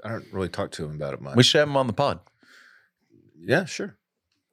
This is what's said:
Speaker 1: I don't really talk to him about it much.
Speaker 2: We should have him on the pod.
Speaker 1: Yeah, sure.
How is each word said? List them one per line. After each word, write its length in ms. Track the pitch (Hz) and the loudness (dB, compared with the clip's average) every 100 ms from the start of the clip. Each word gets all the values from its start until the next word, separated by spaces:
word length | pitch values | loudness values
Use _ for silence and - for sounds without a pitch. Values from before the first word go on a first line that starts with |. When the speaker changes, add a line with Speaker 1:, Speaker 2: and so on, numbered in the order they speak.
Speaker 1:
I 60 | 110 | -10
don't 160 | 110 - | -10 -8
really 180 | 98 90 | -4 -4
talk 200 | - 98 | -4 -6
to 140 | - 78 | -6 -8
him 60 | |
about 220 | 76 71 67 | -6 -8 -8
it 60 | |
much. 140 | 69 69 | 0 6
Speaker 2:
We 60 | |
should 140 | 127 156 | 6 6
have 80 | 147 | 2
him 80 | 139 | 0
on 100 | 123 | -2
the 60 | |
pod. 260 | 101 143 85 - _ _ - - _ _ _ _ _ _ - | 0 -2 -2 -8 _ _ -20 -20 _ _ _ _ _ _ -12
Speaker 1:
Yeah, 260 | 87 147 180 | 0 0 0
sure. 320 | - 208 - _ _ _ _ _ | -6 -10 -12 _ _ _ _ _